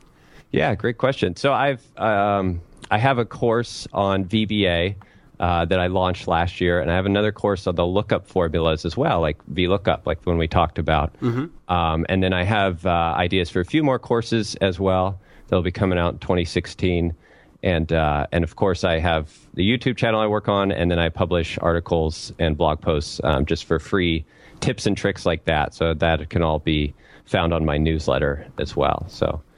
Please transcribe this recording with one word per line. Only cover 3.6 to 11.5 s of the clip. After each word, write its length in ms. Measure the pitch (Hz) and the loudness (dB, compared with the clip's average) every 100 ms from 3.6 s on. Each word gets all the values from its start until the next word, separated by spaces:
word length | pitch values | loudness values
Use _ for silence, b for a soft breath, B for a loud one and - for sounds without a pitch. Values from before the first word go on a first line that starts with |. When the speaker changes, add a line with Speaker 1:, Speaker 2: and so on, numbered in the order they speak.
| 120 - - | -2 -8 -8
Speaker 1:
on 320 | - 98 95 | -2 0 0
V 220 | 90 110 104 | 0 0 0
B 200 | 104 95 | 2 2
A, 300 | 85 90 98 b b b - | 2 0 -4 b b b -4
uh, 260 | 87 85 85 | 0 2 2
that 120 | 92 | 2
I 80 | 90 | 2
launched 380 | 92 92 87 - | 2 0 0 0
last 340 | 85 85 - | 0 0 0
year, 200 | 90 87 | 0 2
and 100 | 76 | 2
I 40 | 90 | 0
have 80 | 95 | 2
another 240 | 101 107 | 2 0
course 360 | 101 104 98 - | 0 -2 -2 -2
on 60 | 85 | 0
the 100 | 87 | 0
lookup 400 | 95 107 95 - | 0 0 -2 -2
formulas 580 | 92 85 85 80 78 | 0 0 2 0 0
as 120 | 85 117 | -2 -2
well, 240 | 147 87 | 0 0
like 160 | 80 73 - | 0 -2 -6
V 200 | 71 87 | -2 0
lookup, 380 | 98 - - - | 0 0 0 -2
like 140 | 80 | -4
the 80 | - | -2
one 80 | 85 | 0
we 100 | 80 | 2
talked 300 | 92 80 - | 2 2 0
about. 360 | 76 78 73 - | 0 0 0 -2
Speaker 2:
Mm-hmm. 520 | 127 120 160 | -4 -2 -4